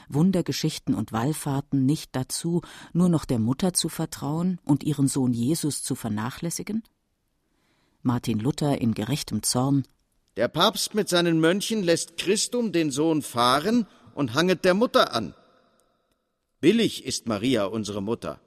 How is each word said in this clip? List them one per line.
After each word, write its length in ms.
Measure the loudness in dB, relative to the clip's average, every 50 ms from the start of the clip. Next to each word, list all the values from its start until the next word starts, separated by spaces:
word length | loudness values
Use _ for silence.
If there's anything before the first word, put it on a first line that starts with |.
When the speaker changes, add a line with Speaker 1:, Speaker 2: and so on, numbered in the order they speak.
| -12 -4
Speaker 1:
Wundergeschichten 880 | 0 2 2 4 2 2 0 -2 -4 -2 -2 -4 -4 -4 -4 -4 -2
und 180 | -2 -2 -4 -2
Wallfahrten 720 | -2 -2 -2 -2 -4 -4 -4 -2 -4 -4 -2 0 2 2
nicht 280 | 2 2 0 -2 -6 -6
dazu, 480 | -6 -6 -4 -6 -6 -4 -2 -2 -2 -4 -6 -14 -20 -12 -4
nur 160 | 0 2 2
noch 160 | 4 2 2 0
der 160 | 0 0 0
Mutter 340 | 0 0 0 0 -2 -2 0
zu 140 | 0 -2
vertrauen 720 | -4 -4 -6 -6 -6 -8 -8 -6 -4 -4 -2 -2 -2 -4 -2 0
und 180 | 0 0 2 2
ihren 240 | -2 0 2 0
Sohn 240 | 0 2 0 0 0
Jesus 500 | 0 0 0 0 0 0 -2 -4 -4 -4
zu 140 | -6 -6 -6
vernachlässigen? 880 | -6 -6 -6 -4 -4 -6 -6 -8 -8 -8 -8 -8 -8 -8 -6 -6 -8 -8 _ _ _ _ _ _ _ _ _ _ _ _ _ _ _ _ _ _ _ _ _ _ _
Martin 380 | -2 -2 -2 -2 -2 -2 -2 -2
Luther 420 | 0 -2 -2 -2 0 0 0 2
in 120 | 2 0 0
gerechtem 500 | 0 -2 -4 -4 -4 -4 -4 -6 -4 -2
Zorn: 440 | 0 0 0 2 2 2 2 0 -2 _ _ _ _ _ _ _ _ -4
Speaker 2:
Der 140 | -2 -2 0
Papst 440 | 2 2 2 2 2 0 -4 -4 -2
mit 140 | -4 -2
seinen 320 | 0 2 2 2 4 4 4
Mönchen 440 | 4 4 4 2 -2 -4 -2 0 2
lässt 340 | 2 2 2 0 -6 -10
Christum 560 | -6 -2 0 0 0 0 -2 -2 -2 -2 0 0
den 180 | 0 0 0
Sohn 300 | 0 0 2 2 2 0
fahren 680 | -2 -2 0 2 4 4 4 4 2 2 2 0 0 -2 _ _ _ -12 -6
und 200 | -4 -4 -2 0
hanget 320 | 2 2 2 2 2 4
der 80 | 2 4
Mutter 400 | 4 2 2 4 4 2 2 0
an. 220 | -4 -6 -6 -10 _ _ _ _ _ _ _ _ _ _ _ _ _ _ _ _ _ _ _ _ _ _ _ _ _
Billig 460 | 4 4 4 4 4 0 0 -4 -8
ist 220 | -6 -8 -6 -4
Maria 360 | -4 -4 -2 0 0 0 0 0
unsere 380 | -2 -4 -4 -6 -6 -6 -6
Mutter. 400 | -4 -4 -6 -6 -6 -10 -10 -12 _